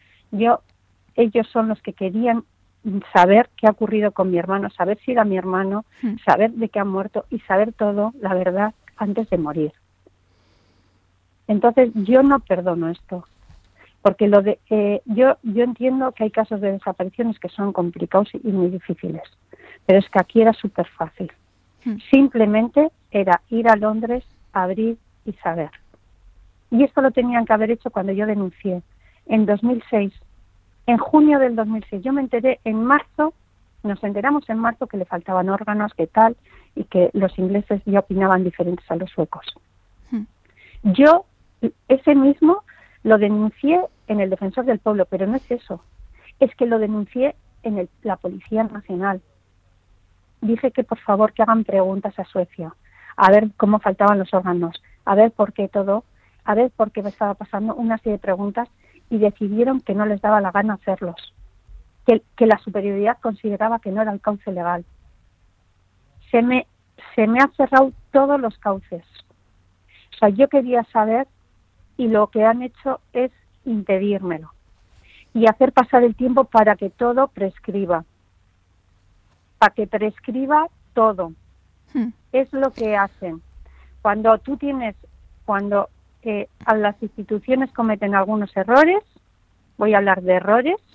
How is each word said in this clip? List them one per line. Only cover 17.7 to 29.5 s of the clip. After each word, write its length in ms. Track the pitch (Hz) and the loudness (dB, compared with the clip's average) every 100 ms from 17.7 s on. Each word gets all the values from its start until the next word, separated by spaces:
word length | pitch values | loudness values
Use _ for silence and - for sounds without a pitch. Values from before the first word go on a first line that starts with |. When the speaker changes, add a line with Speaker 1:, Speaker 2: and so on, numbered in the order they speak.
Speaker 1:
complicados 560 | - 175 - 175 190 208 | -2 -4 -4 -2 0 0
y 140 | - 226 | -4 -4
muy 220 | 196 180 | -2 -2
difíciles, 540 | 185 - 165 175 160 - _ _ - - - - | -4 -8 -8 -8 -10 -14 _ _ -20 -20 -8 4
pero 140 | 190 | 4
es 100 | - | 4
que 100 | 196 | -2
aquí 220 | 196 226 | 0 4
era 120 | 226 | 4
súper 340 | 220 196 - 175 | 2 -4 -6 -8
fácil. 440 | - 160 - 175 _ _ _ _ _ | -6 -10 -10 -14 _ _ _ _ _
Speaker 2:
Hmm. 140 | 240 214 - | -10 -10 2
Speaker 1:
Simplemente 800 | 269 277 240 208 214 233 285 311 _ _ | 4 4 2 2 2 0 2 0 _ _
era 300 | 208 190 180 - | -2 2 0 0
ir 180 | 226 233 | -2 2
a 80 | 208 | 2
Londres, 480 | 214 220 226 247 - _ _ | 2 -2 -4 -6 -8 _ _
abrir 440 | 196 185 190 226 226 _ _ - | -4 -4 -2 -4 -4 _ _ -14
y 80 | |
saber. 380 | - 175 165 151 - _ _ _ _ _ _ _ _ - | -10 -8 -6 -8 -12 _ _ _ _ _ _ _ _ -4
Y 120 | 233 | 2
esto 180 | 277 - | 2 4
lo 100 | 269 | 0
tenían 340 | 254 240 240 226 | 2 0 0 0
que 80 | |
haber 160 | 214 220 | 0 0
hecho 180 | 233 220 | -2 -4
cuando 240 | 202 196 | -6 -4
yo 120 | 196 214 | -2 -2
denuncié, 560 | 202 190 - 202 180 - _ _ _ - | -2 -4 -6 -8 -8 -10 _ _ _ -2
en 180 | 220 | 0
dos 160 | 214 | 2